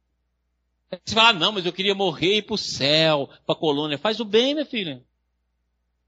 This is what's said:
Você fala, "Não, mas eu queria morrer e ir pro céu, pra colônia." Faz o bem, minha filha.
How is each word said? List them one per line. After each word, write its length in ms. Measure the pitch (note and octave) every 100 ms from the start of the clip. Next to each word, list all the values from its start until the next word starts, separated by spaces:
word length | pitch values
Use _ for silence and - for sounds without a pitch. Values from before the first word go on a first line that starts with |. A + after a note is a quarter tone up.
| _ _ _ _ _ _ _ _ _ F#3
Você 100 | -
fala, 200 | G#3+ A3+
"Não, 180 | F#3+ F#3
mas 140 | G#3 F3
eu 60 |
queria 220 | E3+ G3
morrer 420 | G3 F#3+ D3 E3 G#3+
e 20 |
ir 40 | G#3
pro 100 | G#3
céu, 720 | - - C3+ D#3 D#3+ D3+ C3+ -
pra 100 | -
colônia." 440 | D#3 D#3+ C#3+ D3+ C#3+
Faz 220 | G#3+ A3
o 40 |
bem, 300 | G#3+ G#3+ C4
minha 100 | D4+
filha. 400 | - A#3 F3 B2+ _ _ _ _ _ _ _ _ _ _